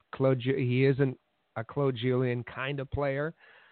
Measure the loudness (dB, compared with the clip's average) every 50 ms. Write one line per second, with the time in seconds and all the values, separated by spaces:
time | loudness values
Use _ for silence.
0 | _ -12 -4 2 2 4 4 2 2 -2 0 0 0 2 2 4 4 4 4 4
1 | 2 0 0 -4 _ _ _ _ _ _ -10 -10 -8 -6 -4 -2 0 0 0 0
2 | 0 0 2 2 2 0 -2 -4 -6 -8 -8 -8 -6 -6 -6 -6 -8 -6 -6 -4
3 | -4 -2 -2 -4 -4 -6 -8 _ _ -20 -20 -20 _ _